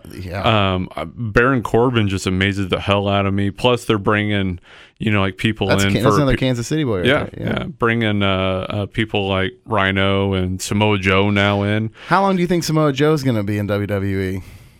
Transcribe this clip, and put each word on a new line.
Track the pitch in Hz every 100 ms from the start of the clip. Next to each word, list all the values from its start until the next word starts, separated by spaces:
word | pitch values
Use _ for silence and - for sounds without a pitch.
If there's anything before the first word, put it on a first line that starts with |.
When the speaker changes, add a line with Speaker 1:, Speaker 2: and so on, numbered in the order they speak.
| -
Speaker 1:
yeah. | - 95 95 104 107 98
Speaker 2:
Um, | 92 90 -
uh, | 80
Baron | - 113 104 123 131
Corbin | 95 117 127 120 101
just | 95 95
amazes | 92 101 98 95
the | 90
hell | - 101 101
out | 101 98
of | 98
me. | 101
Plus, | - 123 120 -
they're | 110
bringing, | 104 104 104 104 95 87 - - - _
you | 110
know, | 104
like, | 98 -
people | 113 107 98
Speaker 1:
That's | 98
Speaker 2:
in | 98
Speaker 1:
Can-, | 101
Speaker 2:
for | 113
Speaker 1:
that's | 104
another | 139
Speaker 2:
pe- | 123
Speaker 1:
Kansas | 131 120 117
City | 156 135
boy | 95
right | 113
Speaker 2:
Yeah, | 139 101
Speaker 1:
there. | -
Speaker 2:
yeah. | 113 -
Speaker 1:
Yeah. | -
Speaker 2:
Bringing, | - 117 117 110 101
uh, | 98 95 95 92 -
uh, | 104 98
people | - 107 107 98
like | 95 95 - -
Rhino | 107 95 98 98 98 98
and | 95 92 95
Samoa | - 104 107 104
Joe | 95 95 101
now | 101 101 101
in. | 101 107 110 - -
Speaker 1:
How | 175
long | 196 185
do |
you | 175
think | 175
Samoa | 156 156 151
Joe's | 135 151 156
gonna | 131 110
be | 101 104
in | 101
W | 101 101
W | 101 98 95
E? | 95 95 - - -